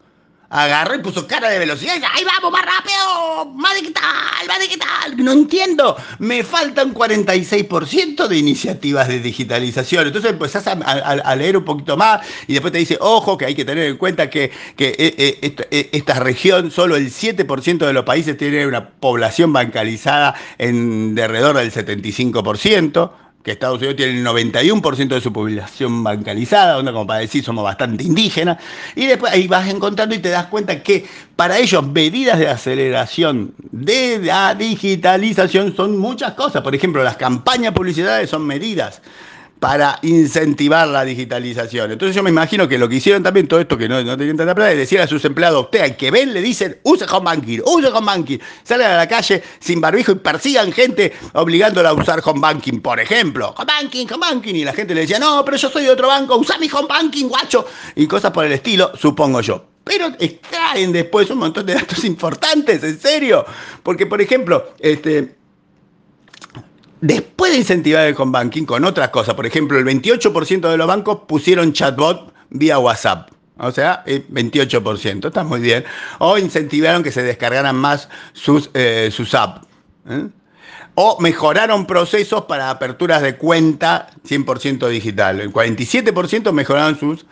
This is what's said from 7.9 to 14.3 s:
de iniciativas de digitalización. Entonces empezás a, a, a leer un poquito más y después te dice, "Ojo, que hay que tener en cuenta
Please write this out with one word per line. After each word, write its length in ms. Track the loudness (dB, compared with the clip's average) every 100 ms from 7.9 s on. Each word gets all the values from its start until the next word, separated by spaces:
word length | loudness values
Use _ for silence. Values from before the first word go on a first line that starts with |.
| -2 -2 -2 0
de 100 | 2
iniciativas 720 | 2 0 -2 -6 -2 0 0
de 120 | 0
digitalización. 840 | -4 -6 -4 -2 -2 -4 -2 0 0
Entonces 240 | 0 -2
empezás 360 | -2 -4 -4 -4
a, 60 |
a, 400 | -4 -2 -2 0
a 240 | -2 0 0
leer 200 | 2 0
un 80 |
poquito 320 | 0 -6 -4 2
más 300 | 2 2 -2 -14 -4
y 60 |
después 180 | -2 0
te 60 | -2
dice, 180 | -2 0
"Ojo, 360 | 4 4 2 -2
que 100 | -2
hay 80 |
que 100 | -4
tener 240 | -4 -2 -2
en 80 | -2
cuenta 340 | -2 0 -2